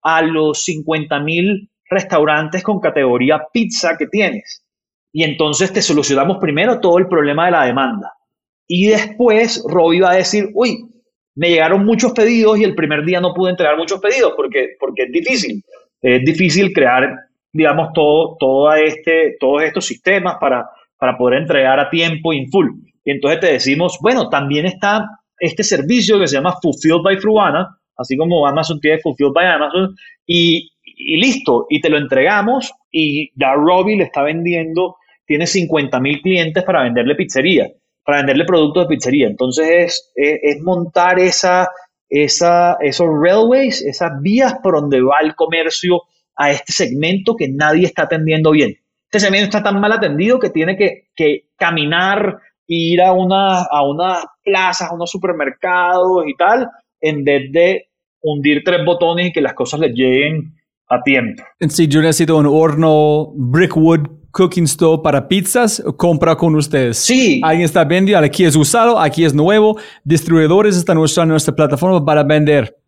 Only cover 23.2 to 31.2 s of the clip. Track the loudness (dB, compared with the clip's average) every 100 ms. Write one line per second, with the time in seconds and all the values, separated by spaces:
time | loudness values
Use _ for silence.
23.2 | -2 0 0 0 0 -2 -2 -2 -2 0
24.2 | -2 -2 -2 -2 -4 -4 -2 -2 -4 -14
25.2 | _ _ -6 -4 -4 -2 0 0 2 2
26.2 | 2 0 -2 -2 -4 -2 0 2 0 0
27.2 | 0 2 2 0 -4 _ _ -14 -8 -4
28.2 | 0 2 0 0 -4 -2 0 0 -2 0
29.2 | 0 2 2 0 0 -2 -4 -6 -20 _
30.2 | -4 0 2 0 -4 _ -20 _ -6 0